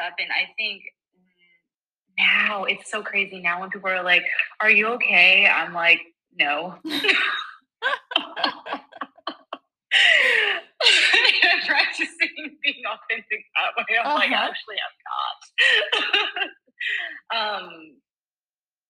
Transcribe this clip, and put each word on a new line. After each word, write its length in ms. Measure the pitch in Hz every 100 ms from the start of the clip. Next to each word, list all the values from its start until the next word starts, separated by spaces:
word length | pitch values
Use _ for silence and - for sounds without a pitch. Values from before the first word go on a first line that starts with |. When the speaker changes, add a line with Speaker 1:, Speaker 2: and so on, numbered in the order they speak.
Speaker 1:
up, 120 | 175 -
and 120 | 175
I 180 | - 190 -
think 260 | 214 196 - - _
n-, 100 | _ _ _ _ _ _ _ _ _ _ -
now, 480 | - - 214 202 185
it's 240 | 196 -
so 120 | 220
crazy 380 | 202 202 190 185
now 200 | 175 175
when 80 | 190
people 200 | 202 190
are 140 | 185
like, 220 | 180 175 - - - -
"Are 100 | 214
you 160 | 208 214 240
okay?" 520 | - 185 180 - -
I'm 260 | 151 170
like, 280 | 170 170 170 - _ _
"No." 460 | 180 147 151 180 170 320
<laughs> 40 | - 427 - - - - - _ _ 480 - - 523
Speaker 2:
<laughs> 840 | - - - - - - - - - _ - - _ - _ _ _
Speaker 1:
<laughs> 1500 | - - 539 508 466 415 370 - - 466 - - 453 494 -
I'm 220 | 370 349 -
practicing 920 | 294 - - 302 - 330 - 311 -
being 200 | 277 240 220
authentic 600 | 220 - 226 - 208 - -
that 160 | - -
way, 200 | 208 226
I'm 160 | 277
like, 180 | 302 277
Speaker 2:
Uh-huh. 40 | 214 220
Speaker 1:
"Actually, 260 | - - 190 -
I'm 120 | - - - - - - - 554 427 - 440 - 415 403 392
not." 80 | 349 -
<laughs> 40 | _ - - - - - -
Um, 680 | 226 214 196 180 165 156 131 _ _ _ _ _ _ _ _ _